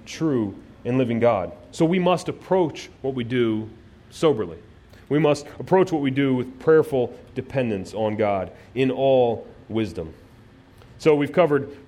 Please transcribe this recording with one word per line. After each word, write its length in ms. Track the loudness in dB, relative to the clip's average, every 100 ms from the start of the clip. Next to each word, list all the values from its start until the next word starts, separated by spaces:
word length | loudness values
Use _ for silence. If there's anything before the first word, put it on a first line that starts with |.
| -16
true 500 | -6 -2 0 -2 -6 -20 -12
and 140 | -4 -2
living 220 | 0 2
God. 340 | 2 2 -4 -12 -12
So 140 | -2 0
we 120 | 2
must 300 | 0 0 -4
approach 640 | -10 -2 0 0 -4 -18 -10
what 120 | -8
we 100 | -6
do 460 | -4 0 0 -2 -6 -16 -20 -20 -18
soberly. 480 | 0 0 2 -4 -10 -20 -20 -20 -16 -4
We 120 | 2
must 260 | 2 0 -4 -10
approach 320 | 0 2 2
what 100 | 0
we 100 | -2
do 240 | 0 0 0
with 240 | -4 -4
prayerful 560 | 4 4 4 0 -2 -6 -14 -12
dependence 580 | -6 -4 -2 -4 -6
on 220 | -4 -2 0
God 360 | 0 0 -4 -12 -10
in 180 | -2 0
all 560 | 2 2 4 2 0 -8 -20 -6
wisdom. 440 | -4 -4 -6 -12 -14 -20 -20 -20 -20 _ -20 -20 -2
So 160 | 2
we've 200 | 2 2
covered 420 | 2 4 2 -2 -14